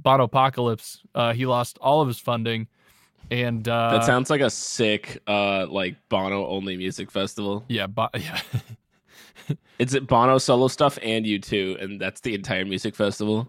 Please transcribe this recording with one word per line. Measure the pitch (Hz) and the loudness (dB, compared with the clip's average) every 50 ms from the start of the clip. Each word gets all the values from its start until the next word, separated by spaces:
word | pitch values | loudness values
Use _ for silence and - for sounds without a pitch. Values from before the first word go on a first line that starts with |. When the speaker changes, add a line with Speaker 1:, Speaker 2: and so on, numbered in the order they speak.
Speaker 1:
Bonopocalypse, | - 135 135 135 127 110 - 135 131 135 131 127 123 120 113 - - - - - _ _ _ | 2 4 4 4 4 2 4 2 2 2 2 0 0 0 -2 -2 -6 -16 -18 -18 _ _ _
uh, | 117 120 117 | -2 0 0
he | 117 117 131 | 0 -2 0
lost | 127 123 123 123 - - - | 0 0 0 -2 -4 -8 -2
all | - 135 147 156 | 0 2 4 4
of | 156 127 | 2 0
his | 117 - | -2 -4
funding. | - - 120 117 113 117 113 113 113 - _ _ _ _ _ _ _ _ _ _ - - | -4 -4 -4 -2 -2 -4 -4 -4 -6 -10 _ _ _ _ _ _ _ _ _ _ -10 -6
And, | 120 123 123 120 117 113 107 117 | -4 -2 -2 -2 -2 -4 -2 -2
uh, | 117 117 113 117 | 0 2 2 2
Speaker 2:
That | 120 113 113 | 2 4 4
sounds | 117 123 127 131 - | 4 4 2 2 2
like | 156 143 | 2 2
a | 139 110 | 2 0
sick, | - - - - - - 117 107 107 104 - - - - - - | 0 -4 -8 -8 -2 0 2 2 2 0 -4 -10 -16 -10 -4 -2
uh, | 104 101 101 101 98 95 95 76 | 0 2 2 2 0 0 -2 -2
like, | 85 98 92 90 85 - _ _ | -2 -2 -2 -4 -6 -10 _ _
Bono | 107 98 95 95 98 101 95 - | -2 0 0 0 -2 -2 -2 -4
only | 95 98 95 98 92 | -4 -6 -6 -6 -6
music | 90 92 95 90 - 95 - | -6 -6 -6 -6 -8 -12 -6
festival. | - 101 98 101 - - 104 101 101 104 113 - | -4 -4 -4 -4 -6 -6 -4 -4 -4 -6 -6 -4
Speaker 1:
Yeah, | 117 107 98 | -4 -4 -4
Bo-, | 95 98 110 113 120 | -4 -2 -2 -2 -2
<laughs> | - | -4
yeah. | 113 87 78 82 - - - - 120 - - 117 - _ _ _ _ _ _ _ - - - _ - - - 147 - _ _ _ - | -8 -8 -6 -8 -10 -8 -6 -6 -8 -8 -8 -18 -20 _ _ _ _ _ _ _ -20 -20 -20 _ -20 -10 -8 -8 -8 _ _ _ -2
Speaker 2:
It's | 120 127 135 | -2 0 0
it | 135 135 | -2 2
Bono | - 131 117 120 131 131 131 | 4 6 6 8 8 6 4
solo | - - 127 123 131 127 | 6 4 4 6 4 2
stuff | - - 147 139 - - | 4 2 2 2 2 0
and | - 113 110 113 110 | -4 -2 -2 0 0
U | 110 104 98 | 0 -2 -2
two, | - - 113 101 95 95 92 - | -2 -2 -2 -2 0 -2 -4 -6
and | 95 95 101 95 | -8 -10 -8 -6
that's | 92 95 - - | -6 -8 -8 -6
the | - 127 107 | -6 -6 -6
entire | 98 95 - 98 92 95 | -6 -4 -4 -2 -2 -2
music | 98 95 92 - 110 - | -2 -4 -4 -4 -6 -2
festival. | - 107 101 98 - 107 107 107 110 127 | 0 -2 -2 0 -2 -2 0 0 -2 -2